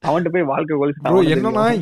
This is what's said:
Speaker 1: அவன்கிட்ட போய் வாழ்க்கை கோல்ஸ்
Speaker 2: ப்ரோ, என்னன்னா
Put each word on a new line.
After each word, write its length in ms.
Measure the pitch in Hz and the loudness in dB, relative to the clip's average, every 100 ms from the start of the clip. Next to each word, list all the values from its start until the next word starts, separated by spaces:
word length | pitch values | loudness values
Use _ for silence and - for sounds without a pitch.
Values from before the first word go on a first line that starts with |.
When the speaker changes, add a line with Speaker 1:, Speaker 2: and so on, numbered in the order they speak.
| - | -2
Speaker 1:
அவன்கிட்ட 240 | 165 170 | -2 0
போய் 120 | 175 | -2
வாழ்க்கை 340 | 143 139 156 147 | -2 -4 -2 -2
கோல்ஸ் 240 | 143 143 | -2 -2
Speaker 2:
ப்ரோ, 200 | - 190 | 2 2
என்னன்னா 580 | 160 165 214 214 226 220 | 4 2 0 0 0 0